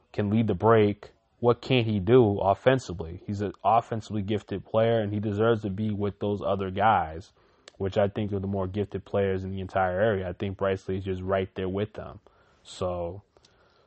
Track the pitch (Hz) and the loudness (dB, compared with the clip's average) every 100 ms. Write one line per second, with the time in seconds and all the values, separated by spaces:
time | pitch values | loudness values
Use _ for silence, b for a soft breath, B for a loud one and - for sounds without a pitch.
0 | _ - 104 110 110 90 110 113 104 101 | _ -4 0 2 2 2 6 6 6 2
1 | - _ _ _ 120 117 - 127 113 104 | -10 _ _ _ 0 2 2 0 2 0
2 | 90 127 110 101 95 98 - 131 - 90 | 4 6 6 4 2 2 4 2 0 -10
3 | 98 92 - 101 101 - 98 113 - 113 | -10 -12 -8 -6 -6 -4 2 2 2 -6
4 | - 104 98 107 - 98 - 110 113 117 | -6 -6 -2 -4 -4 -8 -4 0 2 2
5 | 104 104 107 101 113 113 107 95 107 101 | 0 -4 -4 0 2 0 -2 -4 -4 -2
6 | 101 - 104 101 85 98 95 95 107 98 | -4 -4 -4 -4 -2 -2 -4 2 4 4
7 | 80 80 - B B B B - 98 104 | 0 -8 -16 B B B B -8 -4 2
8 | 101 113 104 101 98 98 92 98 98 98 | 0 0 -4 -4 -4 -4 -4 -4 -6 -8
9 | - 101 98 95 95 95 92 98 92 90 | -6 -2 0 -2 -6 -8 -6 -2 -2 0
10 | 110 98 92 87 101 98 98 95 - 95 | 0 0 -4 -6 -8 -2 -2 -2 -4 -6
11 | 95 92 92 98 92 - 92 95 104 - | -4 -6 -2 -2 -2 -6 -6 -4 -6 -8
12 | 78 - b b b b - - 92 90 | -16 -16 b b b b -20 -8 -6 -4
13 | 85 98 - b b b b b | -8 -10 -18 b b b b b